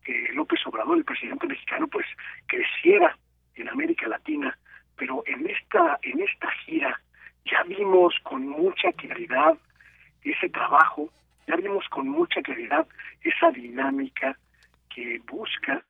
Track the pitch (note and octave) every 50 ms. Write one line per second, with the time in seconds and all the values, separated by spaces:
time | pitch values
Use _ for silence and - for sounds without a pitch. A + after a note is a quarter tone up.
0 | _ - B2 A#2 A2+ - A#2+ C#4 D#4 - F4 - - - - - - C#4+ E4+ E4
1 | - - - - - - - C#4 - E4+ - - - - - - - C#4 - G#4
2 | - - - - - - - - _ - - - - - - - - E4 C4+ G#3
3 | F4 D#4+ - - _ _ _ _ _ _ _ - - - A#3+ C4 D#4 E4+ E4+ -
4 | - A#2 A2 - _ - D#4 D4 C#4+ - - _ _ _ - - _ _ _ -
5 | C3+ B2+ C3 - - - C3+ B2 D3 F#3+ - - - _ - G3+ F3 D#3+ - -
6 | - C3+ A#2+ D4 F#4 G3+ - _ - - - - - - D#3+ D#3+ - C3 - -
7 | _ _ _ - - - _ _ _ - - - - - - G3 G#3 G3 F#3 F#3
8 | F3 - - - _ - - C4 C4 C#4 C#4 D4+ E4+ F#4+ - - - F#4 E4+ -
9 | - - - F4 F4 E4 B3+ C4 C#4+ D#4 D#4+ - _ _ _ _ - - _ _
10 | - - _ _ _ C#4+ - - - - - - - - C3 C#3+ D#3 - - -
11 | D3 - _ _ _ _ _ _ _ - D#4 - F#4 G4+ G4 F#4+ F4 - - C#4+
12 | C#4 C4+ C#4 D#4+ F4 - - F#4+ C#4 - C4+ - - - - D#4 D#4+ _ - -
13 | - - - _ - - - - - E4+ C4 C4 A#3+ A#3+ A#3+ B3+ C4+ C#4 C#4 C#4
14 | C#4 C4 _ - - C3+ C3 _ _ _ _ _ _ _ _ _ _ _ - -
15 | A#2+ A#2+ A#2+ A#2+ - - - - A3 - - - - - - - -